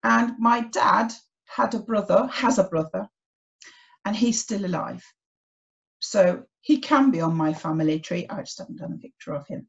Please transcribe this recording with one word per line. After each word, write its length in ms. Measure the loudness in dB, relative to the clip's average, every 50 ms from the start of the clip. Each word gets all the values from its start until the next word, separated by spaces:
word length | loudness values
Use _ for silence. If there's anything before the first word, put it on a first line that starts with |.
| 2
And 340 | 2 2 4 2 0 -2 0
my 220 | 2 2 2 2
dad 520 | -2 -4 -2 0 2 2 4 2 2 -2 -4 -12 _ _ _ _ _
had 280 | _ -4 -4 -2 -2 -2
a 60 | -4
brother, 480 | -4 -2 -2 -2 0 4 2 2 2 2 -4
has 260 | 0 0 2 2 2
a 60 | 2
brother, 440 | 0 0 -4 -4 -2 -4 -8 -8 -8 _ _ _ _ _ _ _ _ _ _ -20 -20 -20 _ _ _ _ _ _
and 120 | -6 0
he's 240 | 2 2 2 2 0
still 240 | -2 -4 -4 -4 -2
alive. 400 | -2 -2 -4 -4 -6 -10 -14 -16 -20 _ _ _ _ _ _ _ _ _ _ _ _ _ _ _ _ _ _
So 460 | -12 -2 4 4 6 6 4 0 -6 _ _ _
he 180 | _ 2 2 2
can 320 | 2 2 4 6 6 6
be 100 | 4 2
on 160 | 0 0 0
my 160 | 2 0 0 0
family 460 | -2 -4 -4 -2 0 0 0 0 -2
tree. 280 | -4 -6 -6 -6 -6 -6
I 100 | -8 -10
just 180 | -10 -12 -12 -14
haven't 200 | -14 -14 -14 -12
done 140 | -10 -10 -10
a 100 | -12 -12
picture 320 | -20 _ _ -12 -10 -8
of 120 | -10 -8
him. 200 | _ -12 -14 -14